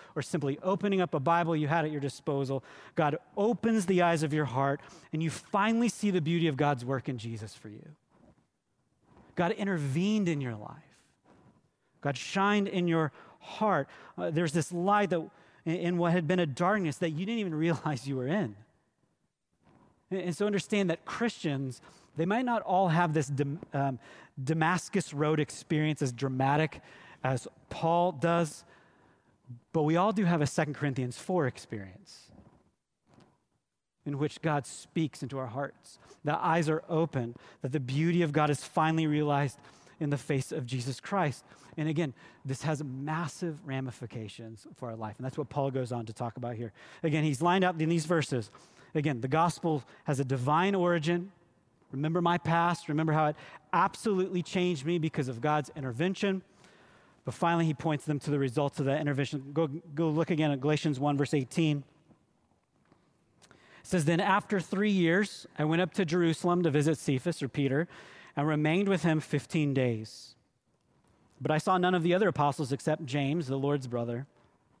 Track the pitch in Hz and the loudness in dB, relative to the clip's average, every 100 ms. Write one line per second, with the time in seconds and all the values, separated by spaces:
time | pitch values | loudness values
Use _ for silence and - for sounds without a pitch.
0 | - - 143 175 139 139 185 190 202 196 | -10 -8 -4 -2 -2 -2 0 0 2 0
1 | 175 151 135 170 165 160 147 165 156 151 | 0 0 2 2 2 0 0 0 0 -2
2 | 139 - - 139 135 135 - - - - | -6 -6 -4 -2 -2 -4 -6 -16 -8 0
3 | 151 151 - - 208 226 226 220 180 185 | 0 0 -6 -2 0 0 0 0 2 4
4 | 170 170 156 151 143 123 139 143 - - | 4 4 2 0 0 0 0 0 -6 -20
5 | - 156 165 120 - 202 214 226 233 - | -8 -4 -2 -4 -4 0 2 2 0 0
6 | 208 185 151 170 160 135 147 131 123 135 | 0 0 2 2 2 2 2 2 -2 -4
7 | 127 123 113 113 107 - 107 104 - 151 | -4 -8 -8 -10 -12 -14 -18 -18 -20 -20
8 | _ _ - _ _ _ _ _ _ _ | _ _ -20 _ _ _ _ _ _ _
9 | _ - - - 175 - 202 180 143 135 | _ -20 -8 -2 0 0 -2 -2 0 0
10 | 196 214 185 147 127 110 104 - - _ | 2 2 2 0 -2 -6 -10 -16 -20 _
11 | _ _ _ - - _ _ _ _ _ | _ _ _ -20 -20 _ _ _ _ _
12 | 147 135 - 196 202 208 196 190 175 165 | -4 -4 -4 0 2 2 2 0 2 2
13 | 151 - - - - - 214 170 135 - | 0 -2 -18 -20 -16 -2 2 2 0 -6
14 | - - 180 160 170 160 147 175 180 208 | -18 -8 -4 0 0 0 -2 -2 2 2
15 | 202 170 - - - - - 170 170 180 | 2 0 -4 -12 -20 -10 -4 -2 0 0
16 | 175 180 156 180 170 123 175 214 170 139 | 2 2 2 2 0 0 0 0 0 -2
17 | 170 151 190 233 196 156 165 160 156 135 | -4 -4 -4 -4 -2 0 0 0 -2 -4
18 | 135 135 127 202 139 101 - _ _ _ | -4 -4 -2 0 -2 -6 -18 _ _ _
19 | _ _ _ _ _ _ _ _ _ _ | _ _ _ _ _ _ _ _ _ _
20 | - 190 175 160 208 202 - 208 190 165 | -8 -4 -4 -2 0 0 0 0 2 -2
21 | - - 233 - 165 139 135 123 - - | -6 -4 -2 -2 -4 -2 -4 -8 -16 -20
22 | - 151 170 220 254 233 - 185 190 160 | -12 -4 0 0 0 -2 2 2 4 4
23 | 175 156 143 139 143 147 - 143 139 123 | 4 2 0 0 -2 -4 -6 -2 -2 -2
24 | - - - - 131 160 160 180 - 196 | -10 -20 -18 -8 -4 0 2 0 0 -4
25 | - 143 151 156 147 - - 151 156 151 | -2 -2 2 2 0 -4 -2 0 2 0
26 | 135 120 135 131 135 147 160 - - - | -2 -2 -4 0 2 2 2 -4 -18 -20
27 | - - 135 131 - - - - 160 175 | -20 -6 -2 -2 -4 -16 -16 -4 2 2
28 | 180 147 165 170 160 - - - _ _ | 2 2 2 2 0 -4 -18 -20 _ _
29 | _ _ _ _ - 120 _ 165 151 165 | _ _ _ _ -20 -20 _ 0 2 4
30 | 202 208 180 170 143 - 151 139 147 131 | 2 2 2 4 2 0 -2 0 -2 -2
31 | 123 - - 185 135 - - 110 95 95 | -4 -6 -2 0 0 -2 -10 -10 -12 -16
32 | - - - - - _ _ _ _ _ | -20 -20 -20 -20 -20 _ _ _ _ _
33 | _ - - _ _ _ _ _ _ _ | _ -20 -20 _ _ _ _ _ _ _
34 | - 143 147 - 165 147 131 - - - | -8 -4 -4 -2 -2 -2 -2 -12 -8 -4
35 | 156 - 127 139 127 117 143 - - - | -4 -4 -8 -6 -6 -6 -8 -10 -20 -20
36 | - - 147 156 175 165 156 156 - 160 | -20 -8 -4 0 2 2 2 0 0 0
37 | 165 135 117 120 - - 135 147 123 135 | 0 0 -4 -8 -20 -10 -4 -4 -2 0
38 | 165 175 165 147 151 143 - - 160 160 | 2 2 2 4 2 2 -2 0 2 4
39 | 156 147 151 143 143 - - - - - | 2 2 2 2 0 -4 -16 -20 -20 -6
40 | 147 143 - 143 - 160 123 127 120 127 | -2 -2 -2 -2 -2 -6 -4 -6 -6 -8
41 | - 202 156 123 - - - - 151 151 | -4 -2 0 -2 -12 -20 -14 -6 -2 -2
42 | 160 - - - 131 135 151 147 151 131 | -2 -6 -18 -14 -8 -6 -4 -4 -4 -8
43 | 143 156 160 - 175 156 151 135 131 - | -6 -4 -6 -6 -8 -8 -6 -6 -6 -8
44 | 120 117 107 - 113 110 285 - 123 113 | -12 -10 -12 -12 -16 -18 -20 -12 -10 -8
45 | 107 107 127 139 135 147 139 131 123 120 | -10 -8 -8 -6 -6 -2 -2 -2 -4 -4
46 | 113 113 120 120 120 113 117 - - - | -6 -6 -8 -6 -8 -8 -10 -12 -20 -6
47 | 165 156 151 127 170 185 180 170 160 170 | -2 2 2 2 2 4 4 2 2 2
48 | 156 170 143 127 107 - - - - 156 | 2 0 2 -2 -4 -10 -20 -20 -8 -2
49 | 151 123 131 151 170 - 170 151 - - | 0 0 0 2 2 0 0 -2 -4 -10
50 | - 139 135 135 123 151 190 196 175 175 | -4 -2 0 0 2 4 4 2 2 2
51 | 151 175 190 - _ _ _ _ _ 135 | 2 0 -2 -12 _ _ _ _ _ -6
52 | 151 170 170 175 156 170 170 170 - 151 | -2 0 2 2 2 2 2 0 -2 -2
53 | 160 156 151 - - - _ 170 190 - | 2 2 2 0 -10 -20 _ 2 2 0
54 | 233 190 190 180 165 185 180 160 143 175 | -2 0 0 -2 -2 0 0 0 -2 -2
55 | 156 - 131 117 151 151 135 - 131 117 | -2 -2 -4 -2 0 0 -2 -6 -6 -2
56 | 175 190 202 190 - _ - - - - | -2 0 0 -2 -6 _ -20 -20 -20 -20
57 | _ _ - - 170 170 165 151 170 147 | _ _ -12 0 2 4 2 2 0 -2
58 | - 147 143 143 135 117 143 - 139 135 | -2 -4 -2 0 0 0 0 0 0 0
59 | 143 139 139 147 135 147 160 151 170 147 | 0 0 -2 -4 -6 -2 -2 -4 -8 -2
60 | 165 151 160 156 151 139 139 151 160 131 | 0 2 2 2 2 2 2 2 0 0
61 | 143 143 143 151 131 - 160 143 135 _ | 0 2 2 0 0 2 2 2 -4 _
62 | _ _ _ _ _ _ _ _ _ _ | _ _ _ _ _ _ _ _ _ _
63 | _ _ _ _ - - - - - 185 | _ _ _ _ -20 -20 -20 -20 -2 0
64 | 147 170 196 196 - 202 156 190 214 196 | 2 4 4 2 2 -2 -2 0 2 4
65 | 165 180 202 - - - 151 165 180 - | 4 4 2 -4 -10 -2 0 2 2 0
66 | 175 175 170 156 175 175 170 143 147 151 | 0 2 2 2 2 2 4 4 2 2
67 | - 131 175 160 131 - 139 135 170 - | 0 -2 -2 -4 -4 -2 0 0 -2 -6
68 | - - - - 147 151 151 175 202 185 | -20 -20 -10 -4 0 2 2 2 2 2
69 | 165 156 - 147 - 165 147 135 127 110 | 2 2 0 -4 -2 0 2 2 2 0
70 | 107 - - - _ _ _ _ _ _ | -6 -14 -20 -20 _ _ _ _ _ _
71 | _ _ _ - 127 156 170 185 180 180 | _ _ _ -6 0 0 2 2 4 2
72 | 170 180 202 147 147 139 135 135 - 156 | 2 4 2 2 2 2 -2 -2 0 -2
73 | 151 139 139 160 135 135 139 143 127 120 | -2 -2 0 -2 -2 -2 0 -2 -2 -4
74 | 117 120 139 _ _ _ _ _ | -4 -6 -8 _ _ _ _ _